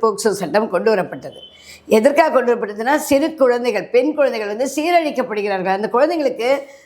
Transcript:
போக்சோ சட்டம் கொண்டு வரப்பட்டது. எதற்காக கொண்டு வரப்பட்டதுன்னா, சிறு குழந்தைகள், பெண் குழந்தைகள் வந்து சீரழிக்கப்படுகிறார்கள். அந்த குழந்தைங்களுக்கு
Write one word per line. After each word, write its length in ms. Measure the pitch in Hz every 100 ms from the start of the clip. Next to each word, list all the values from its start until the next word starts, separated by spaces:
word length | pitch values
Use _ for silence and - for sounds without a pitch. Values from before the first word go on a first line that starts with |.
போக்சோ 280 | 220 202 226
சட்டம் 400 | 190 170 190 220
கொண்டு 240 | 185 208
வரப்பட்டது. 440 | 208 156 143 143 - - - - - -
எதற்காக 440 | 220 220 285 311
கொண்டு 240 | 262 240
வரப்பட்டதுன்னா, 420 | 226 202 208 233 294
சிறு 380 | - 277 311
குழந்தைகள், 540 | - 262 240 240 208 170
பெண் 260 | 240 285
குழந்தைகள் 340 | 302 269 233 208
வந்து 200 | 208 269 302
சீரழிக்கப்படுகிறார்கள். 1040 | 320 349 302 233 233 208 202 190 185 196
அந்த 80 | 214
குழந்தைங்களுக்கு 680 | 233 302 339 269 - 233 277 - -